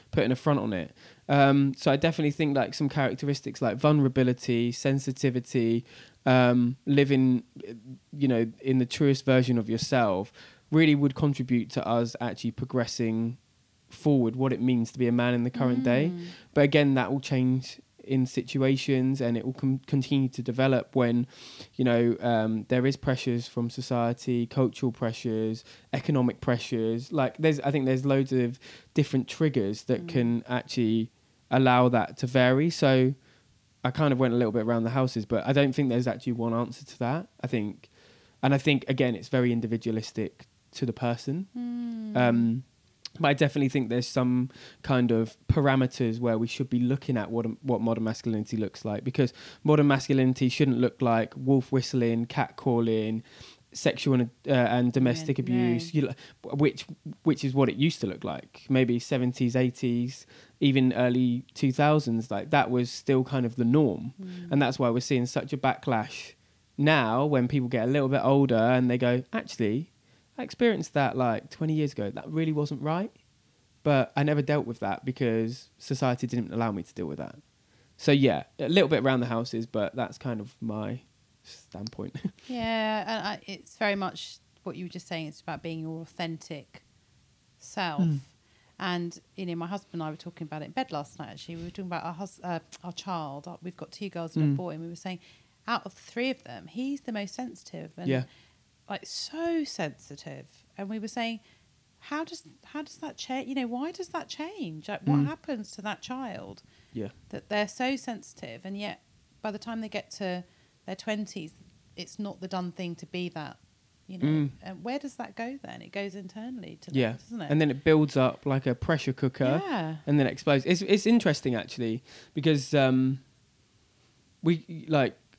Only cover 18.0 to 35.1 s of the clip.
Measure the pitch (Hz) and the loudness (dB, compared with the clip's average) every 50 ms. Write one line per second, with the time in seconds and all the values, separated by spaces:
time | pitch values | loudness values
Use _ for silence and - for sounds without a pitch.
18 | - - 135 131 127 127 - 127 123 - - 135 131 135 135 135 - - 135 131 | -6 -2 0 0 0 0 -2 -4 -4 -2 0 0 2 2 2 2 2 0 2 2
19 | 127 131 135 135 123 120 117 113 - 127 131 - 143 131 135 131 - - 151 139 | 2 2 0 0 0 0 0 -2 -2 -4 -4 -2 0 0 0 -2 -2 -2 0 0
20 | 127 - 147 139 135 127 - - 120 127 113 123 131 135 131 120 - - - 131 | 0 2 2 2 2 0 -2 -4 -6 -4 0 2 2 4 2 2 0 0 0 2
21 | 123 117 117 120 127 - - - - - - - - - _ - 127 123 117 117 | 2 4 4 2 0 -2 -6 -16 -20 -20 -20 -20 -20 -10 _ 0 2 4 4 4
22 | 120 120 113 - - 120 117 110 110 110 110 110 - - 127 127 123 139 135 - | 4 2 2 0 0 2 2 2 2 0 -2 -2 -2 0 0 2 2 0 0 -2
23 | - 143 127 127 - 131 120 120 117 - - 120 117 117 - - 120 - 131 120 | -2 -2 -2 -2 -2 -2 -2 -2 -4 -6 -6 -4 -4 -4 -6 -8 -6 -2 -2 0
24 | 117 117 117 - - 131 123 120 117 113 - 139 131 113 - - 139 123 120 - | 0 0 -2 -4 -2 -2 -2 0 -2 -2 0 2 2 2 0 0 -2 -2 -2 -2
25 | 123 113 113 - - 120 110 110 110 110 110 113 - - - - - _ - 123 | -4 -4 -4 -4 -4 -2 -2 0 0 -2 -4 -6 -10 -16 -20 -20 -10 _ -6 -4
26 | - - 147 131 123 123 - - - - 123 117 - - 127 113 110 113 113 117 | -2 0 2 2 2 2 0 -2 -2 0 0 0 -2 -2 -2 -2 0 0 -2 -4
27 | 131 - 170 151 131 127 - - 156 160 151 139 - 143 143 147 131 131 131 127 | -4 -4 -2 0 0 -2 -2 0 2 2 2 2 0 0 0 0 2 2 2 2
28 | 135 139 135 135 135 127 131 127 123 120 123 - - - - - - _ - 156 | 2 2 2 2 2 2 2 0 0 0 -2 -6 -14 -20 -20 -20 -20 _ 0 0
29 | 143 - - 131 113 - - - 160 151 131 123 101 98 107 - - - 131 - | 0 2 2 -2 -2 -2 -2 0 0 2 2 2 0 0 -2 -4 -2 -2 -2 -2
30 | 175 170 - 131 120 117 117 117 - - 123 123 - - - 127 117 110 113 113 | -2 -2 0 0 2 2 0 -2 -2 -4 -4 -6 -6 -4 -2 0 2 2 2 0
31 | 113 - _ _ _ _ _ _ _ - 131 131 131 127 123 127 127 127 123 113 | 0 -2 _ _ _ _ _ _ _ 0 2 4 6 6 6 6 6 6 6 4
32 | - - - - - 120 123 131 123 127 131 139 156 170 - - 156 135 131 127 | 2 0 -4 -6 -4 0 4 4 6 6 6 4 2 2 0 2 4 4 6 6
33 | 127 131 139 - _ _ _ _ _ _ _ _ _ _ _ _ - 123 127 151 | 4 4 2 -2 _ _ _ _ _ _ _ _ _ _ _ _ -4 -2 0 2
34 | 156 143 131 123 131 123 117 120 123 107 104 120 107 117 117 117 113 113 123 135 | 2 2 4 4 2 2 4 2 2 2 2 0 0 0 0 0 0 0 0 0
35 | 131 127 | 0 0